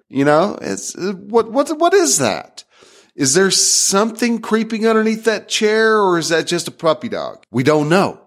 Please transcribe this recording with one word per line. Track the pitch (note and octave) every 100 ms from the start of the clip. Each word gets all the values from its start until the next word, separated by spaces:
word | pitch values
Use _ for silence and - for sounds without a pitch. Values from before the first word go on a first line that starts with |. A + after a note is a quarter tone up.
| _
You | A#2+ C#3+
know, | D3 G#2+ -
it's, | C2+ G2 - -
uh, | F3+
what, | F#3+ G3+ A#3 A3
what, | A3 C#4 D#4
what | E4+ F#4+
is | E4 A#3
that? | B2 E2+ - - - _ - - _ -
Is | C#3
there | D#3 F#3+
something | - - - - G3 A3+ A3+ A#3+ A#3
creeping | A3+ A3 A3 A3+ A3+
underneath | A3 A3 A3 A3+
that | G#3 -
chair | - G#3+ A3 A3 A3
or | G3 F3
is | D3
that | D#3+ D#3+
just | E3+ D#3
a |
puppy | - E3 D3+ A#2
dog? | F#2+ C2+ - _
We | A2+
don't | C3 D3+ D3
know. | F3+ D3+ D#2+